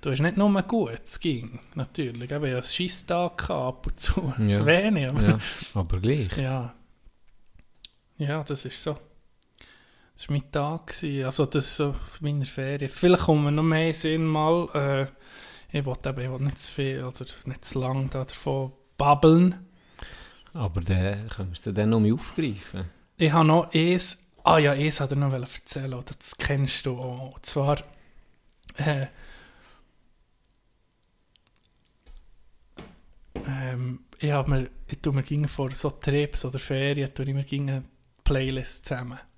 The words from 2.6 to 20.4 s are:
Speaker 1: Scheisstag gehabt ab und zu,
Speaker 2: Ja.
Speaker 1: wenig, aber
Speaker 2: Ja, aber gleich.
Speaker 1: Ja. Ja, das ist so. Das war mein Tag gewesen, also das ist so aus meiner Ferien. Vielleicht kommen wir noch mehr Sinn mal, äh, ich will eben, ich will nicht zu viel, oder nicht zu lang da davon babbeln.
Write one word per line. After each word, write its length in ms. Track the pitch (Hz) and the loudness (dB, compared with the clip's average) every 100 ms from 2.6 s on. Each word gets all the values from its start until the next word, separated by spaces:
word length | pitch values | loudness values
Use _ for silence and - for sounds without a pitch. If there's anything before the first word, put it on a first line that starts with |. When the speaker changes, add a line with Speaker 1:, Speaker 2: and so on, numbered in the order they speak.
Speaker 1:
Scheisstag 760 | 123 - 185 - - 175 175 - | -2 -2 -2 -2 -2 -2 0 -4
gehabt 120 | - | -4
ab 360 | 127 127 131 - | -2 -2 -4 -6
und 120 | - | -2
zu, 360 | - - 165 127 | 0 0 -2 0
Speaker 2:
Ja. 280 | 107 101 110 | 2 4 4
Speaker 1:
wenig, 420 | 170 208 190 131 | 4 4 2 0
aber 140 | 127 | 2
Speaker 2:
Ja, 160 | 107 110 - - - | 4 4 0 -8 -6
aber 260 | 104 85 92 | -4 -2 0
gleich. 360 | 107 147 101 110 | 2 2 0 -2
Speaker 1:
Ja. 380 | 131 131 123 - - _ - _ - - - - - _ - _ _ _ | -2 -4 -6 -12 -20 _ -20 _ -20 -20 -20 -20 -20 _ -20 _ _ _
Ja, 240 | 147 151 | -4 -4
das 220 | 143 139 127 | -4 -6 -6
ist 160 | - | -6
so. 160 | - 147 - - _ _ - _ - - _ _ _ | -6 -8 -10 -20 _ _ -20 _ -20 -20 _ _ _
Das 140 | - - | -20 -6
war 80 | 143 | -6
mein 160 | - | -4
Tag 360 | 151 143 165 - | -4 -4 -6 -10
gewesen, 360 | - 151 139 | -8 -6 -4
also 220 | 131 131 139 | -2 0 2
das 180 | 151 | 0
ist 120 | 135 - | -2 -2
so 180 | 143 139 | -2 -2
aus 180 | - - | -8 -6
meiner 240 | 147 147 | -4 -2
Ferien. 460 | 135 - 135 143 135 | -4 -6 -6 -4 -4
Vielleicht 320 | - 175 175 | 2 6 6
kommen 220 | - 151 | 6 4
wir 60 | 147 | 4
noch 100 | 151 | 2
mehr 320 | 160 156 165 | 2 2 2
Sinn 320 | 156 160 160 160 | 0 0 0 2
mal, 420 | 156 156 170 170 | 2 4 2 2
äh, 320 | 151 139 135 135 - - - - - - 143 | -2 0 0 -2 -8 -20 -20 -20 -20 -8 -6
ich 80 | 139 | -4
will 80 | 123 | -4
eben, 160 | 131 135 | -6 -4
ich 100 | 127 | -6
will 100 | 131 | -2
nicht 200 | 139 139 | -4 -2
zu 120 | - | -6
viel, 300 | - 135 135 | -4 -4 -4
oder 200 | 127 123 127 - - | -8 -10 -14 -12 -12
nicht 180 | 127 | -8
zu 160 | - 139 | -4 -2
lang 300 | 127 131 135 | -2 -2 -2
da 140 | 135 131 | -4 -8
davon 460 | - - 135 135 - _ _ | -6 -4 -4 -4 -10 _ _
babbeln. 680 | 143 143 160 165 180 175 - _ _ - - - - - | 4 8 10 10 8 4 -12 _ _ -16 -16 -16 -20 -20